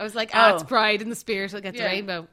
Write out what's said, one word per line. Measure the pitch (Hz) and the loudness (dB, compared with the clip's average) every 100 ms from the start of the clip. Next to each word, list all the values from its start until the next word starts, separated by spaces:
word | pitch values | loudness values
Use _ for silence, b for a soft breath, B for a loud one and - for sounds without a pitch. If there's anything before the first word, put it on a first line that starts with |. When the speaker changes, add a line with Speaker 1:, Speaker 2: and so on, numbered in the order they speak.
Speaker 1:
I | |
was | 214 220 | -8 -6
like, | 220 | 0
"Ah, | 220 220 | 6 6
it's | 175 | 6
Speaker 2:
Oh. | 151 | 2
Speaker 1:
Pride | 240 214 208 | 2 2 2
in | 220 | -2
the | |
spirit. | 226 - 196 196 | -8 -6 -4 -4
I'll | 202 | -8
get | 196 | -10
the | 240 | -4
Speaker 2:
Yeah. | 208 | -4
Speaker 1:
rainbow." | 190 196 170 165 | -4 -4 -8 -10